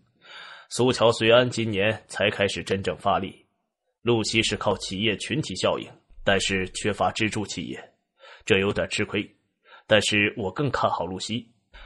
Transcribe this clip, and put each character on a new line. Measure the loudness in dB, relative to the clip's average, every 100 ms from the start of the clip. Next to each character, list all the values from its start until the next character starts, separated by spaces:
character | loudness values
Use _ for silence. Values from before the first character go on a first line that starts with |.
| _ _ -20 -20 -20 -20 -10
苏 | 2 2
桥、 | 6 4
绥 | 6 6
安 | 6 6
今 | 0 -2
年 | 0 0 -2 -8
才 | -2 -2
开 | 2 -2
始 | -2
真 | -4 -2
正 | -2 -2
发 | 0 0
力， | -2 -12 _ _ _ _ _ _
陆 | -2 0
西 | 2 0
是 | 0 0
靠 | -2 -2
企 | -6 -4
业 | -2 -2
群 | -4 -4
体 | -4 -2
效 | -2 -2
应， | -6 -18 _ -4
但 | 0 2
是 | 0 -2 -4
缺 | -4 -6
乏 | 0 -2
支 | 0 -2
柱 | -2 -6
企 | -8
业， | -10 -12 -16 _ _ _ -20 -14
这 | 2 2
有 | 4
点 | 0 -2
吃 | -4
亏。 | -4 -4 -8 _ _ _ _ -16 2
但 | 2
是 | 4 2 2 0
我 | -6
更 | -2 -2
看 | 0 0
好 | -2 -6
陆 | -6
西， | -8 -8 -10 _ _ -20